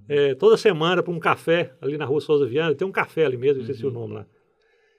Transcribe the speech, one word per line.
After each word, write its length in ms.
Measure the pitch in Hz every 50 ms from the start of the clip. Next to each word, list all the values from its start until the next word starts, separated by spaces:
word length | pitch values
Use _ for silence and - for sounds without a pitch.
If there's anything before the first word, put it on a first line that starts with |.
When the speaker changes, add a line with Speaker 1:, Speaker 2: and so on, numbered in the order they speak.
| 101 123
Speaker 1:
é, 240 | 147 143 143 139 131
toda 240 | 131 190 220 220
semana 460 | - - 214 180 151 160 175 180 175 170
pra 100 | 175 170
um 60 | 156
café 520 | - 175 147 - - 165 165 175 165 - - _
ali 160 | 135 135 151
na 80 | 147 147
Rua 140 | 123 151 147
Souza 280 | - - 151 143 139
Viana, 260 | 113 120 151 165 165 139
tem 140 | - 139
um 40 | -
café 340 | 196 220 190 - - 160 156
ali 120 | 139 123
mesmo, 240 | 120 127 147 139 131
esqueci 220 | 123 113 127 110 131
Speaker 2:
Uhum. 60 | 135
Speaker 1:
o 20 | 117
nome 200 | 117 113 107 107
lá. 120 | 104 107 - _ _ _ _ _ _ _ _ _ _ _ _ _